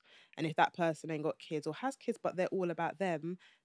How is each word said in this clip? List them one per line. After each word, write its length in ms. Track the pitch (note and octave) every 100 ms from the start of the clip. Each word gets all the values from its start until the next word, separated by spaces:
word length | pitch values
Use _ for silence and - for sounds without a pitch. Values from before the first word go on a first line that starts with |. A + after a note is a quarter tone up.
| - - - -
and 100 | D#3+
if 100 | D#3
that 180 | C3
person 360 | - E3 D#3 D#3+
ain't 120 | D#3
got 160 | D#3 -
kids 280 | - D#3 D#3
or 80 |
has 200 | D3+ C4
kids, 240 | - - G#3+
but 160 | - E3+
they're 100 | F3+
all 220 | F#3+ F3+
about 280 | E3 E3 -
them, 400 | F#3+ D#3+ D#3+ F#3 - -